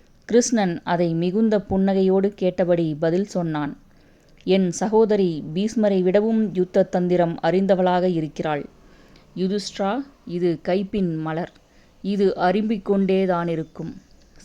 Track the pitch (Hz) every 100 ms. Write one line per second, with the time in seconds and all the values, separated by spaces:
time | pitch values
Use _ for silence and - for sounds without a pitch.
0 | _ _ - 226 240 233 190 170 - 170
1 | 175 165 175 196 220 208 202 190 196 190
2 | 190 190 196 202 185 180 175 175 165 151
3 | 165 175 202 185 170 151 143 - - -
4 | - _ _ - - 190 180 156 196 220
5 | 220 208 185 156 151 156 214 226 208 196
6 | 185 190 220 220 214 175 180 202 185 185
7 | 180 180 170 170 165 180 196 185 180 180
8 | 185 170 156 - 160 147 - - - -
9 | - - - - 185 208 202 - 196 240
10 | 277 - - 175 175 160 - 185 190 214
11 | 180 160 156 160 180 - _ _ _ _
12 | 190 202 190 - 180 196 214 220 - 196
13 | 190 190 190 175 170 160 156 - 165 -
14 | _ - - -